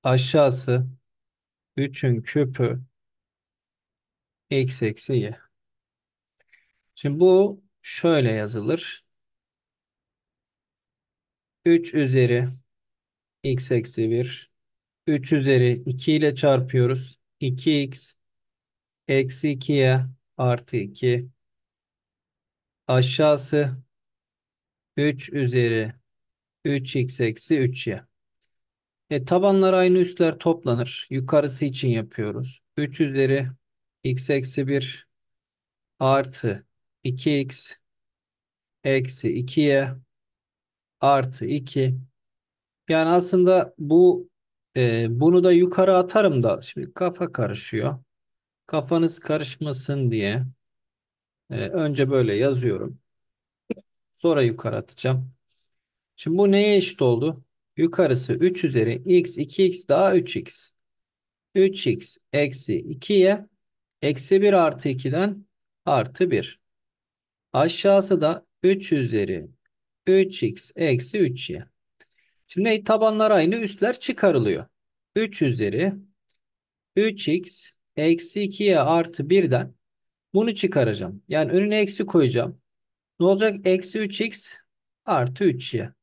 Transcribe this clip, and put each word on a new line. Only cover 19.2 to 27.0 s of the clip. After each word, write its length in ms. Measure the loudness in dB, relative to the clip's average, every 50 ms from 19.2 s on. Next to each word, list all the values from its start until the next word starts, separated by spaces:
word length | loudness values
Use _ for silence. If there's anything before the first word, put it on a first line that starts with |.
| 0 -2 -6 -6 -4 -4
iki 220 | -4 -4 -4 -2 0
y 320 | 2 4 4 2 0 -2 -4 -10 _ _ _ _
artı 400 | -4 -2 -2 -2 -2 -6 -8 -6
iki. 520 | -6 -6 -8 -10 -4 -2 0 0 -2 -4 -10 _ _ _ _ _ _ _ _ _ _ _ _ _ _ _ _ _ _ _ _ _ _ _ _ _ _ _ _ _ _ _
Aşağısı 880 | 0 2 2 2 2 0 2 4 4 4 2 0 -2 0 0 0 0 -4 -10 -16 _ _ _ _ _ _ _ _ _ _ _ _ _ _ _ _ _ _ _ _ _ _
üç 320 | -2 0 0 -2 -4 -10 -8 -4
üzeri 600 | -2 -2 0 0 0 2 2 0 -2 -2 -4 -10 _ _ _ _ _ _ _ _ _ _ _ _ _ _
üç 300 | -4 -4 -4 -4 -4 -4
x 260 | -2